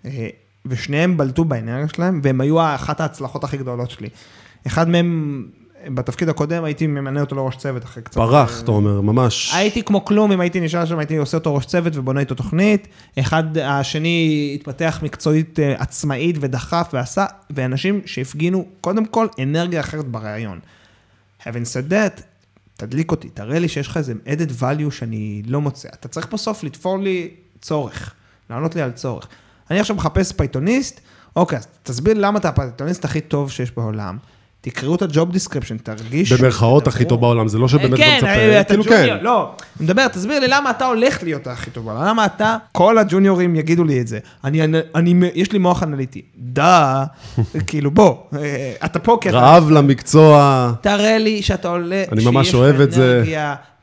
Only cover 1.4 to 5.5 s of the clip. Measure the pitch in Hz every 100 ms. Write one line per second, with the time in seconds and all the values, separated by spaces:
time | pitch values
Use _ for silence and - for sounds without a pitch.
1.4 | 165 127 113 123 151 - 175 185 139 131
2.4 | 135 160 160 139 131 147 160 - 135 147
3.4 | 139 139 127 123 120 - 104 - - -
4.4 | - _ - - 170 170 175 165 151 139
5.4 | 107